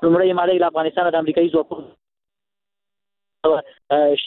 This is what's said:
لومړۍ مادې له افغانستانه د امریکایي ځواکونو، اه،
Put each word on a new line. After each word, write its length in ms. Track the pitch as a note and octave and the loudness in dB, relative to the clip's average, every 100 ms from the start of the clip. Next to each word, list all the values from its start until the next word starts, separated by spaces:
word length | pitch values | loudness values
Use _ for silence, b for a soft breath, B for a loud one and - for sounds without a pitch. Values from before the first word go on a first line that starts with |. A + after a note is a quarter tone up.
لومړۍ 280 | E3+ E3+ F#3 | 0 2 2
مادې 280 | F3+ F3 F3+ | 0 0 2
له 60 | E3+ | 0
افغانستانه 440 | D#3+ D#3+ E3+ F3 | -2 -4 -2 -2
د 40 | |
امریکایي 360 | E3 D#3+ D#3 E3+ | 0 -2 0 0
ځواکونو، 320 | D#3 D3 D#3+ C#3 _ _ _ _ _ _ _ _ _ _ _ _ _ _ _ D#3 D3+ - B - | 0 -4 -8 -16 _ _ _ _ _ _ _ _ _ _ _ _ _ _ _ -2 -2 -4 B -4
اه، 240 | C#3+ D3 C#3+ | 0 2 0